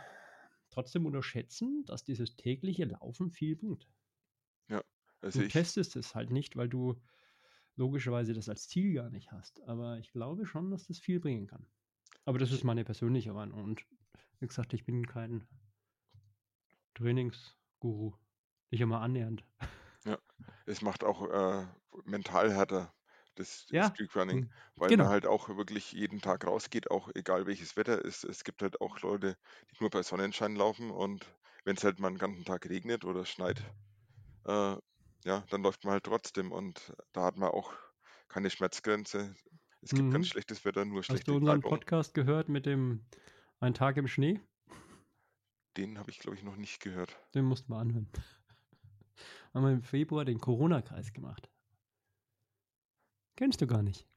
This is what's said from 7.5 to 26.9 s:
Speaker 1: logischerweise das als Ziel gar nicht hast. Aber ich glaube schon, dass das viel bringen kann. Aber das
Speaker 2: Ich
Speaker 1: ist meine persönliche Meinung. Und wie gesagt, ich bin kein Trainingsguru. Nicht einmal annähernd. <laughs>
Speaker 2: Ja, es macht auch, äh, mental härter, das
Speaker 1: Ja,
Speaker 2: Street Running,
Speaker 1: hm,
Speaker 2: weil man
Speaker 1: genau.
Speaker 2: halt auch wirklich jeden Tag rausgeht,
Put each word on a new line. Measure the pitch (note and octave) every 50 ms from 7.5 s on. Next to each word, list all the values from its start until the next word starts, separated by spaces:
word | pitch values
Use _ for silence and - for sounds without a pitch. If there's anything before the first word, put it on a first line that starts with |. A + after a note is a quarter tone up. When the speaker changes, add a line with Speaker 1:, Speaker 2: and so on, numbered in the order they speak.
| _ _ _ _ _
Speaker 1:
logischerweise | - B2+ C3 C#3 C#3 A#2 B2 A#2+ A#2+ A#2+ A2 A#2
das | A2+ G#2 A2
als | G#2 - - -
Ziel | - F3 F#3+ G3+ E3+
gar | C3 A#2+ A#2
nicht | B2+ - - -
hast. | - G2 - - - -
Aber | - - A#2 A#2 A#2+ A#2+ A#2+ A2+
ich | A2 -
glaube | - B2 A#2 C3 E3 G3+ A3
schon, | E3+ - D#3 F3+ F#3+
dass | G3 F3+ - -
das | E3+ -
viel | - - F3+ F3
bringen | E3+ D3 B2+ A2 G2 G2+
kann. | - C3 C3+ - _ _ _ _ _ _ _ - - _ -
Aber | C#3 B2+ B2+
das | C3+ A#2+
Speaker 2:
Ich |
Speaker 1:
ist | C3 B2 -
meine | B2 A#2 A#2 A2+
persönliche | - G#2+ - A#2+ A#2 C3 B2+ G2+ A2 G2
Meinung. | G#2 G#2 G2+ - G#2+ G2+
Und | G#2 A2 - - _ _ _ _ _ - - _ _ _ -
wie | C3 B2
gesagt, | - - A#2+ - -
ich | A2+ -
bin | - B2 B2 A#2
kein | - - A#2+ A2+ A2+ A#2 A2 - - - - _ _ _ _ _ _ _ _ _ _ - - - _ _ _ _ _ _ _ _ _ _ _ _ _ -
Trainingsguru. | - A#2 A#2+ B2 B2+ B2 A#2+ A#2 - - - - _ _ _ _ _ - A#2+ A2 G#2 A2 A2 - - _ _ _ _ _ _ _ _ _ -
Nicht | - A2
einmal | A#2+ A2+ A2 A2+
annähernd. | A2 B2 B2+ B2+ A2+ A2 A2 - - _ _ -
<laughs> | - - - - - - - _ -
Speaker 2:
Ja, | G#2+ G#2+ - _ _ _ - - - - - -
es | - G#2 -
macht | G#2+ G#2 F#2+ - -
auch, | G#2 G2+ G2 G2+ -
äh, | - G2 F#2+ F#2+ G2 G2 F#2 F#2 - - _ _ - - -
mental | - G2+ G2+ F#2+ E2+ F2+ F2+ G2+ A2
härter, | G2+ G2 G2 - G2 F#2 F2 E2 - _ _ _ - - _ _ -
das | - F#2 - - - - -
Speaker 1:
Ja, | - E3 G3+ G#3 -
Speaker 2:
Street | - G#2 F2 -
Running, | G2+ F#2 F#2+ - C3 B2+
Speaker 1:
hm, | A2+ - - - - -
Speaker 2:
weil | - - -
man | A3+ G#3 D3
Speaker 1:
genau. | -
Speaker 2:
halt | G#2 G2+ -
auch | - G#2+ G#2 - -
wirklich | G2 G2 G2+ F#2+ G#2+ G#2 - -
jeden | - F#2 G#2 G2 G#2 G2+
Tag | - G2+ F#2 F2+ -
rausgeht, | F2+ G2+ A2 - - - A#2 - -